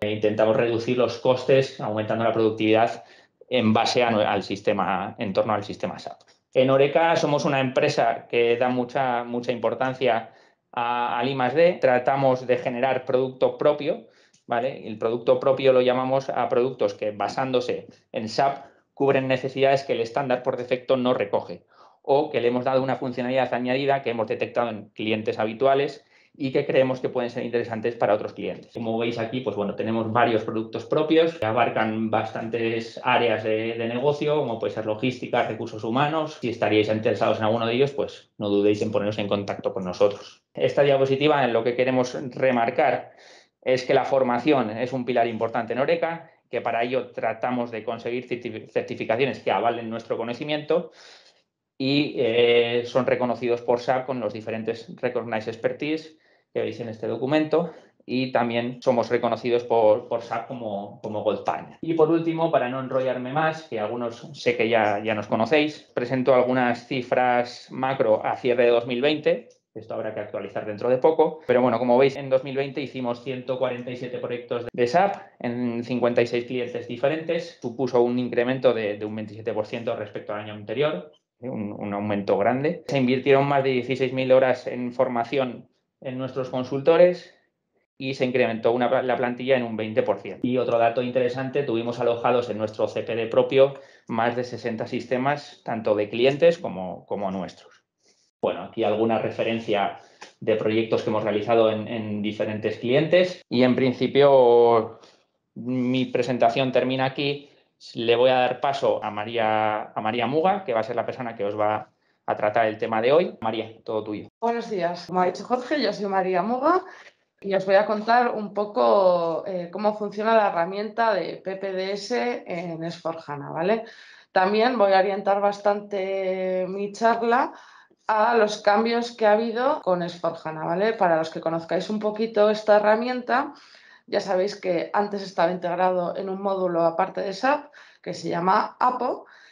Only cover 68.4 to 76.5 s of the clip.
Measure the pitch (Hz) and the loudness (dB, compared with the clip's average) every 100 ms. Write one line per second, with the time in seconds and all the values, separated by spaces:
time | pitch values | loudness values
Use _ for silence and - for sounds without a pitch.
68.4 | 123 123 120 117 120 120 143 151 165 190 | 2 4 4 4 2 0 0 2 0 0
69.4 | - _ _ 113 - 113 110 107 101 107 | -4 _ _ -16 -10 -8 -6 -8 -8 -8
70.4 | 101 113 107 104 120 127 160 160 160 - | -8 -8 -8 -4 0 4 4 4 2 0
71.4 | - 123 127 117 123 123 139 139 135 131 | 2 4 4 2 4 6 6 2 0 0
72.4 | 143 135 139 143 131 135 120 120 139 127 | 0 -4 -4 -4 -6 -6 -6 -6 -6 -8
73.4 | 123 127 127 123 123 120 123 120 123 120 | -6 -2 -2 -2 -8 -10 -8 -8 -6 -8
74.4 | - 120 117 - 120 170 196 - - - | -6 -6 -4 0 2 4 2 0 -12 -8
75.4 | 123 120 123 117 120 123 120 120 120 120 | -6 -4 -2 -4 -4 0 0 2 0 -2
76.4 | 120 | -4